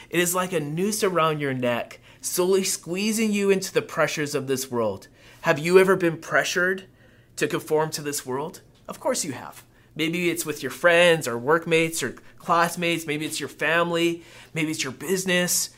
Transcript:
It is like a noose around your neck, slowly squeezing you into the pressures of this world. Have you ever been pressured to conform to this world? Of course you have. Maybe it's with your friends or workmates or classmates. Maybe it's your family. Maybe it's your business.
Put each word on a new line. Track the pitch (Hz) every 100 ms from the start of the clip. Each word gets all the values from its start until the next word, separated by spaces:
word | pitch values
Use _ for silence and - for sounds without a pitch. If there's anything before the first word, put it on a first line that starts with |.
| -
It | 165
is | 175 180
like | 180
a | 175
noose | 147 156 202 214
around | 202 170 160 151
your | 143
neck, | 131 123 117 - - - -
slowly | - - 180 190
squeezing | 190 - 160 180 214 220 220
you | 208 196
into | 190 190
the | 160
pressures | 147 - 151 - 143 147
of | 131
this | 131 -
world. | 120 107 95 - - - -
Have | 165 156
you | 165 185
ever | 185 185
been | 175 156
pressured | - 147 139 185 180 196 - _ - - _ -
to | 151
conform | 160 - 156 156
to | 156
this | 147 139 131
world? | 127 160 - - _ -
Of | -
course | 311 254 170
you |
have. | - 76 - - _ _ 147
Maybe | 160 175 175
it's | 170 156
with | 147
your | 131
friends | - 175 170 175 165 127
or | 117
workmates | 123 165 165 165 160 165
or | 123 - - -
classmates. | - 170 170 175 170 165 160
Maybe | 151 151
it's | -
your | 151
family. | - 151 165 170 170 170 170 - - -
Maybe | 160 156
it's | 156
your | 139
business. | 117 147 185 185 180 175 - -